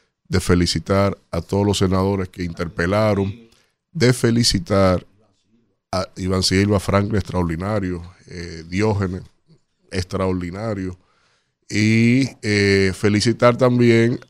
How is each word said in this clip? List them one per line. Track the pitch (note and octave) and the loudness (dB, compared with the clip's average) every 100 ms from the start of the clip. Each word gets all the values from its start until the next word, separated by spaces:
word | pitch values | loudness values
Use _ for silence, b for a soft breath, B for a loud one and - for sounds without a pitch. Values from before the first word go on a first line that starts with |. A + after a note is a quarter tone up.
| b b - | b b -4
de | F#2 | -2
felicitar | - F2+ F2 E2 - G2 G2 - _ | 2 2 2 -2 -2 0 0 -2 _
a | E2+ | -10
todos | E2 G2 G2+ | -4 -2 0
los | F#2+ | 0
senadores | F#2+ F#2+ F#2+ G2 F2+ | 0 2 0 -2 -6
que | - | -8
interpelaron, | F2 E2 E2+ - F2 G#2 G#2+ G2 G2 G2+ - _ _ _ _ | -10 -6 -10 -4 -2 0 2 0 -2 -6 -16 _ _ _ _
de | E3 A#2+ | 0 2
felicitar | B2+ A#2+ A#2 A#2 G2 F2 G2 F#2+ F2+ - _ _ _ _ _ _ _ - | 4 2 2 2 0 0 2 4 2 -4 _ _ _ _ _ _ _ -10
a | F#2 F#2 - | -8 -8 -6
Iván | F#2 F#2+ | -2 0
Silva, | F#2 F#2+ G2+ G2+ | 0 2 2 0
Franklin, | - G2 G2+ G#2+ | 0 -2 0 -4
extraordinario, | - F2+ F2 E2 G2 G#2+ F#2 F2 E2+ - - | -4 -4 -4 -4 -4 -4 -4 -8 -12 -20 -18
eh, | F2+ E2+ E2 E2 | -16 -14 -14 -8
Diógenes, | F2+ G#2+ G2+ F#2+ F#2 - _ _ _ _ _ _ | -2 0 0 -2 -6 -12 _ _ _ _ _ _
extraordinario, | G2 F#2 F#2+ F#2+ F#2 F2+ F#2 A2+ G2+ F#2 F2+ _ _ _ _ _ _ _ | -8 -6 -4 -2 -2 -6 -8 -8 -6 -8 -10 _ _ _ _ _ _ _
y, | G2+ G#2+ A2+ A#2 B2 C3 - | 0 2 4 4 2 0 -4
eh, | G#2+ G#2 G2+ G2 F#2+ F2+ | -2 0 4 4 2 0
felicitar | G#2+ G#2 A#2 A2+ B2 A#2+ | 0 2 0 2 2 4
también | B2+ B2 A#2+ A2+ A#2 B2 - | 2 4 4 6 4 0 -6